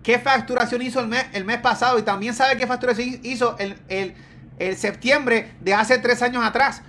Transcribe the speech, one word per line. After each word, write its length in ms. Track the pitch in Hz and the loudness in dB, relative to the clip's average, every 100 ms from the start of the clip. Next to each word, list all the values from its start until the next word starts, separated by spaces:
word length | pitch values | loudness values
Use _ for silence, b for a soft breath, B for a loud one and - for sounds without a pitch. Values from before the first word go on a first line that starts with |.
qué 160 | - 240 | 0 0
facturación 600 | 277 262 220 247 233 240 | 2 0 2 0 2 -2
hizo 180 | 254 254 | -2 -4
el 80 | 233 | -2
mes, 180 | 240 254 | -2 -4
el 120 | 202 190 | -4 -4
mes 140 | 233 | 0
pasado 380 | 247 220 240 247 | 0 2 2 2
y 60 | |
también 320 | 214 196 214 233 | 2 -2 -4 0
sabe 220 | 269 254 | 2 2
qué 100 | 240 | -2
facturación 520 | 247 247 220 247 247 | -2 0 -2 -4 -8
hizo 340 | 233 254 240 - | -8 -2 -2 -2
el... 180 | 196 202 - | -6 -8 -8
el, 260 | 190 190 - B B B - | -6 -6 -8 B B B -6
el 160 | 185 190 | -6 -2
septiembre 800 | 208 208 240 294 254 226 - - | -4 -4 0 2 2 0 0 -6
de 120 | 175 | 0
hace 240 | 202 214 247 | 2 4 2
tres 240 | 226 240 | 2 2
años 220 | 247 254 | 0 0
atrás. 400 | 226 240 269 - | 0 2 0 0